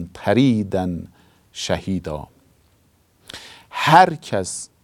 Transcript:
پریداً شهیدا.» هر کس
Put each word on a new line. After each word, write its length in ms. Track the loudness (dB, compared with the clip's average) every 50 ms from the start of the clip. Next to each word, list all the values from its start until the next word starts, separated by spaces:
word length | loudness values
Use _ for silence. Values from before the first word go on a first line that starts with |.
| -6 -10 -12
پریداً 720 | -6 -2 0 2 4 4 4 2 0 -2 -2 -4 -4 -2 -4 -4 -6 -10 -12 _ _ _ _ _ _ _ _
شهیدا.» 760 | -14 -10 -6 -4 -4 -4 -4 -4 -6 -6 -6 -8 -10 -10 -12 -16 _ _ _ _ _ _ _ _ _ _ _ _ _ _ _ _ _ _ _ -20 -20 -20 -20 -20 -20 -20 -20 _
هر 440 | -10 -4 2 6 8 8 8 6 2
کس 540 | -4 -8 -6 -4 -4 -4 -4 -8 -12 -14 -16 _ _